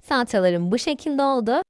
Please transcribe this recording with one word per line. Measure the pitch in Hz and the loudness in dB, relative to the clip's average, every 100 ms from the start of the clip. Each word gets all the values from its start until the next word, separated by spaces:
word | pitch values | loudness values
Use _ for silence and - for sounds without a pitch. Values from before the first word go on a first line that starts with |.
Salçalarım | - 269 240 208 180 175 175 | -2 -2 0 2 2 2 0
bu | 233 | -2
şekilde | - 294 320 277 | -2 -4 -4 0
oldu. | 277 269 220 269 | 0 0 0 -2